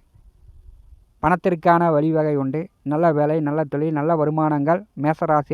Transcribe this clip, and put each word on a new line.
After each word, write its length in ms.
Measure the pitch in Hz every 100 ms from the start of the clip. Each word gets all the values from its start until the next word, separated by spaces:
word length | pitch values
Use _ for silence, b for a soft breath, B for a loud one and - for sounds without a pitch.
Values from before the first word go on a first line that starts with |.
| - - - _ - - - - - - _ _
பணத்திற்கான 600 | 156 175 196 170 175 170 170
வழிவகை 400 | 151 156 156 156 143
உண்டு. 180 | 135 147 180 _ 139
நல்ல 200 | 151 170 147
வேலை, 180 | 147 160 147
நல்ல 140 | 151 151
தொழில், 240 | 143 160 151
நல்ல 180 | 147 165
வருமானங்கள் 600 | 151 156 156 147 143 180 208 -
மேச 220 | 147 156 160
ராசி 220 | 151 139